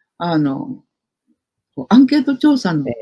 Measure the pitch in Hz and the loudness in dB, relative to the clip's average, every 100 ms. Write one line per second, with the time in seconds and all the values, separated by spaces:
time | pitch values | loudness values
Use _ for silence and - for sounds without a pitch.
0 | _ - 175 160 143 135 - - _ _ | _ -10 -4 -2 -2 -4 -8 -14 _ _
1 | _ _ _ _ _ _ _ - 131 233 | _ _ _ _ _ _ _ -14 2 4
2 | 262 294 269 269 302 277 196 165 131 117 | 4 2 -2 0 0 0 0 -4 -4 -8